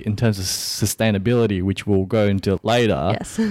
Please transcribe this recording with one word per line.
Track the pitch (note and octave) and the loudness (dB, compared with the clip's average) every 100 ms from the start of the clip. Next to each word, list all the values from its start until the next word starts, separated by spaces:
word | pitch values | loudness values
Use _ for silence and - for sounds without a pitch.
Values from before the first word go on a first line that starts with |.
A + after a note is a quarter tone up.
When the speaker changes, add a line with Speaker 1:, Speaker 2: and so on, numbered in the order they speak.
| G#2+ | -4
Speaker 1:
in | G#2 | 0
terms | A#2 F#2+ | 0 0
of | F#2 | -4
sustainability, | - - - G#2+ - A2 G2 G2+ A#2+ A2 F#2+ | -6 -6 -4 -4 0 0 0 2 2 2 0
which | F#2+ F#2+ G#2 | -2 -2 0
we'll | F#2+ F#2 | 0 2
go | A2+ G2+ | 2 2
into | G2 G2+ F#2+ | 2 0 0
later, | G#2+ A#2+ A2+ C#2+ E2+ - | 2 2 2 2 0 -2
Speaker 2:
Yes. | - - A3 | -4 -4 0